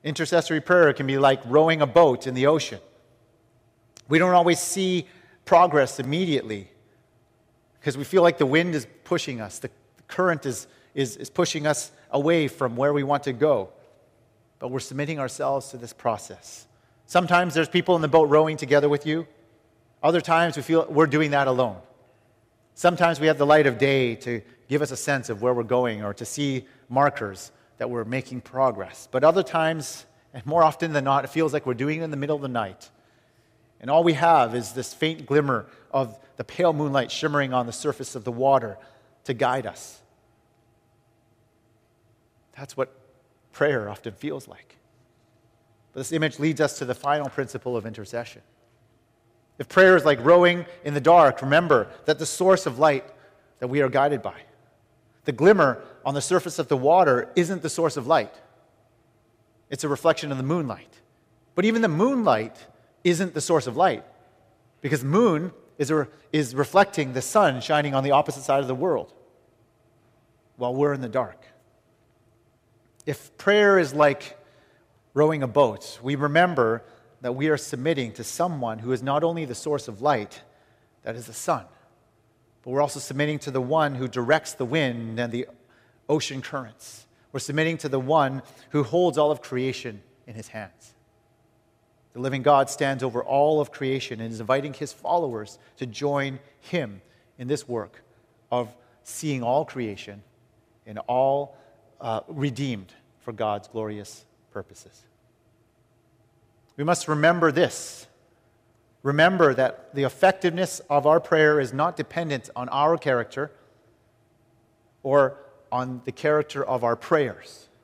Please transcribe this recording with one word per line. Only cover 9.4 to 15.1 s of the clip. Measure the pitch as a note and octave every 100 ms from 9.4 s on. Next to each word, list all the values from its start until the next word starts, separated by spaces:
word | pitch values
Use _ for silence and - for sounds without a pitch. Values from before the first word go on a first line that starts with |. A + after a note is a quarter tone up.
us, | G#2 -
the | C3 _ _ _ _
current | - F#3 D#3 C#3
is, | A2+ - _ _
is, | - C3 -
is | A#2+
pushing | - E3+ D#3 D3
us | C#3+ - _ _
away | C#3 D3 E3+ D3
from | - C3 A#2
where | C#3
we | D3
want | C#3 C#3+
to | C#3+
go. | B2 D3+ B2+ F#2 - _ _ _ _ _ _ _ _
But | B2+
we're | C3
submitting | - C#3 D3